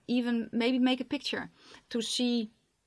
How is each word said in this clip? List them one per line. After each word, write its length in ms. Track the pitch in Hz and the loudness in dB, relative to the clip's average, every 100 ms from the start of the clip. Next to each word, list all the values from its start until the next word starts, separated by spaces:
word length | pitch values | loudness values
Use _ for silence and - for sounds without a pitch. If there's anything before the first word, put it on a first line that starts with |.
| - | -2
even 420 | 240 240 233 220 | 0 2 0 0
maybe 260 | 226 233 262 | 0 2 4
make 220 | 254 254 | 4 2
a 40 | 254 | -2
picture 460 | 285 - 202 175 - - - - | -6 -4 -6 -6 -14 -20 -20 -6
to 100 | 233 | -4
see 500 | 220 - 247 240 220 _ _ _ | -2 0 0 0 -2 _ _ _